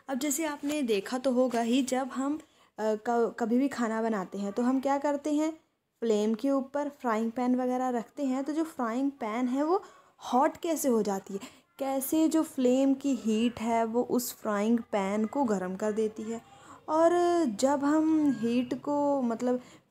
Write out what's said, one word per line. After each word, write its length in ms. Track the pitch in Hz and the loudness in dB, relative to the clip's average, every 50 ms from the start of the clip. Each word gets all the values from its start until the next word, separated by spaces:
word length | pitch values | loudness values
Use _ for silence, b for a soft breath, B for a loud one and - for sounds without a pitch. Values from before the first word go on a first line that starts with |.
| B B | B B
अब 100 | 277 240 | -6 -4
जैसे 260 | 269 302 277 320 330 | -4 -2 -2 -2 -4
आपने 380 | 302 285 285 - 285 294 302 277 | -4 -6 -6 -6 -4 -4 -2 0
देखा 360 | 233 220 196 190 - 247 254 | 0 0 0 -2 -2 -4 -2
तो 140 | 254 277 247 | 0 0 2
होगा 280 | 240 262 254 233 226 | 2 2 2 2 0
ही, 220 | 233 226 240 269 262 | 0 2 2 2 2
जब 260 | 254 254 254 269 254 | 2 0 -2 -2 -2
हम, 280 | 247 240 269 285 302 | -4 -4 -4 -2 -4
अ, 40 | 311 b b b b b b b - | -6 b b b b b b b -4
क-, 580 | 214 220 220 214 214 240 233 233 233 214 233 - | -2 0 0 0 0 0 2 2 2 0 0 -2
कभी 200 | 240 220 240 247 | -2 0 2 2
भी 100 | 277 277 | 2 0
खाना 340 | 269 - 240 214 220 226 226 | 0 -2 -2 -2 -2 -2 -2
बनाते 360 | 226 226 202 180 - - 196 | 0 0 -2 -4 -4 -6 -6
हैं 140 | 202 202 202 | -6 -6 -2
तो 100 | - 240 | -2 0
हम 180 | 247 262 269 | 0 0 0
क्या 180 | 254 277 277 285 | 0 0 0 0
करते 360 | 285 294 285 285 285 302 294 | 0 0 -2 -2 -2 -2 0
हैं, 180 | 294 311 320 320 - _ _ _ _ _ _ _ - | 0 0 0 -2 -6 _ _ _ _ _ _ _ -4
फ्लेम 340 | - 233 214 208 214 214 226 | 0 0 2 2 2 0 0
के 160 | 214 - 277 | 0 0 0
ऊपर 380 | 277 269 262 269 - 285 294 294 | 0 0 0 -2 -4 -4 -4 -4
फ्राइंग 440 | 285 - - 247 220 214 226 226 226 | -6 -6 -4 -2 0 0 0 -2 -2
पैन 240 | 254 247 247 254 | -2 0 0 0
वगैरह 320 | 247 254 247 254 254 254 254 | 0 0 0 -2 -2 -2 -2
रखते 360 | 247 233 214 - - - 285 | -2 -4 -6 -8 -8 -6 -4
हैं, 200 | 262 254 254 233 | -2 -2 -2 -4
तो 80 | 277 294 | -4 -2
जो 120 | 311 330 | -4 -4
फ्राइंग 460 | 320 - - 247 226 226 254 277 277 | -4 -4 -6 -4 -4 -2 -2 -2 -2
पैन 380 | 277 - - 214 214 240 254 247 | -2 -4 -6 -6 -4 -2 -2 -2
है 140 | 247 277 294 | 0 0 0
वो 200 | 311 359 392 B B B B B B B B | 2 0 0 B B B B B B B B
हॉट 380 | - - - 247 285 320 320 | -6 0 2 4 4 2 0
कैसे 320 | - - 330 320 277 - 277 | -2 -4 -2 -2 0 0 2
हो 140 | 233 220 208 | 2 2 2
जाती 320 | 208 196 190 - - 196 | 0 -2 -4 -6 -8 -10
है, 60 | 196 B B B B B B _ - | -10 B B B B B B _ -8
कैसे 500 | 269 269 269 269 269 - - 320 320 311 | -4 -4 -2 -2 -2 0 2 2 4 4
जो 140 | 320 320 302 | 4 2 0
फ्लेम 520 | 302 - - 254 247 247 262 269 277 269 | 0 0 0 2 4 4 4 4 4 2
की 200 | 269 - 277 269 | 2 0 -2 -2
हीट 460 | 220 208 220 220 214 233 240 233 - | 0 0 0 0 2 2 0 -2 -2
है 240 | 220 233 233 226 226 | -4 -2 0 0 0
वो 180 | 226 220 240 247 | 0 0 -2 0
उस 320 | - - 247 240 - - | 0 0 -2 -2 -4 -8
फ्राइंग 440 | - - 220 208 202 208 226 233 233 | -8 -6 -4 -2 0 2 2 2 2
पैन 460 | 233 - - 208 190 190 202 214 214 | 0 0 -2 -2 0 0 0 0 -2
को 200 | 214 - 277 285 | -2 0 0 0
गर्म 320 | 226 208 190 180 180 190 | 0 0 0 -2 -4 -6
कर 160 | 185 220 214 208 | -4 -4 -2 0
देती 300 | 214 220 214 214 - 220 | 0 -2 -2 -2 -6 -8
है। 180 | 214 226 233 - B B B B B B B B - | -8 -8 -10 -12 B B B B B B B B -2
और 220 | 311 320 330 339 349 349 349 349 349 339 330 | 2 4 4 6 4 4 2 4 2 2 2
जब 400 | 262 208 196 - 269 285 277 277 | 0 0 0 2 2 2 2 2
हम 480 | 285 302 311 311 311 320 311 302 285 247 220 | 2 2 4 4 4 4 4 4 2 2 2
हीट 340 | 214 233 233 247 254 247 285 | 0 0 0 0 0 -2 -4
को, 480 | 247 - - 294 285 285 285 285 277 254 | -6 -4 -2 -2 0 2 2 2 2 0
मतलब 360 | 233 226 220 240 247 247 247 247 B B B B B | -2 -2 -2 0 0 -2 -2 -4 B B B B B